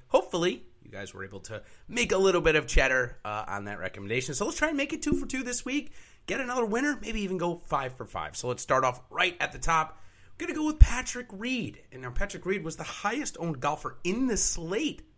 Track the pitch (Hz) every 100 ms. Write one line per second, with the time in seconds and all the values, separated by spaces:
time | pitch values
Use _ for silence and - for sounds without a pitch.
0 | - 302 370 175 175 254 - - - 101
1 | 98 92 98 98 - 107 - - - 233
2 | 233 190 190 180 160 151 127 147 135 131
3 | 123 - 104 107 - 101 101 101 92 98
4 | 98 123 127 139 233 - 302 285 277 330
5 | 294 - 269 262 247 240 247 285 - -
6 | - - - 233 254 254 220 226 294 269
7 | 214 220 196 185 175 170 - 143 131 127
8 | 110 92 78 - 123 120 - 131 127 123
9 | - 160 180 175 143 - - 160 156 -
10 | - - - - 339 311 302 302 - 226
11 | - 247 247 190 240 254 175 - - 127
12 | 131 123 202 170 175 202 160 - 156 -
13 | 202 254 262 - 165 135 143 151 135 -
14 | 170 220 262 190 - - 165 208 311 165
15 | -